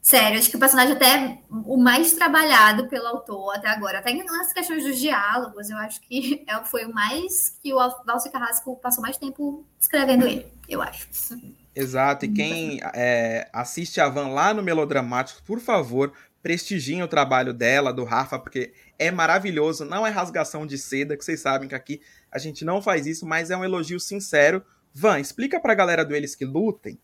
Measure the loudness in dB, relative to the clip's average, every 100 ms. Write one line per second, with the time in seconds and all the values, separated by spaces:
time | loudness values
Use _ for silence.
0 | 6 6 6 4 0 2 4 6 4 6
1 | 6 4 2 -8 -10 -10 -2 4 6 6
2 | 4 4 4 4 6 8 8 6 -2 -4
3 | -4 -6 -8 -8 -6 -4 -2 -2 -2 -4
4 | -4 -4 -4 -4 -4 -4 -2 -2 -2 -2
5 | 0 0 2 0 -2 -10 -12 -8 -10 -10
6 | _ -6 -4 -4 -4 -6 -4 -6 -6 -2
7 | -2 -2 -4 -2 -2 -6 -2 2 2 -2
8 | -4 -4 -4 -4 -2 -4 -6 -8 -4 -4
9 | -4 -8 -10 -6 -6 -8 -14 _ 0 2
10 | 4 4 4 0 -8 -20 -10 -8 -8 -10
11 | -12 -10 -8 -10 -18 -20 _ -6 -4 2
12 | 2 2 -2 -2 -2 -2 -6 -6 -8 0
13 | 2 2 2 -2 -6 -8 -8 -6 -8 0
14 | 2 2 -4 2 2 2 0 0 0 0
15 | 0 -2 -4 -8 -8 -8 0 0 0 0
16 | -2 -4 -20 _ -4 -4 -4 -6 -4 -4
17 | -2 0 2 2 0 0 2 4 2 -2
18 | -2 -2 -2 -6 -8 -8 -8 _ _ _
19 | -2 2 2 2 2 0 0 -2 -6 -2
20 | -2 -2 -4 -2 -4 -4 -8 -10 -6 -4
21 | -4 -6 -6 -4 -2 -2 -4 -12 -10 -12
22 | _ _ _ -10 -10 -8 -4 -2 0 0
23 | 0 -6 -4 -4 -2 -4 -2 -4 -4 -6
24 | -8 -8 0 6 6 4 -4 _ _ 0
25 | 2 2 0 -4 -2 -2 2 4 4 4
26 | 2 -2 -4 -6 -4 0 0 -2 -8 -16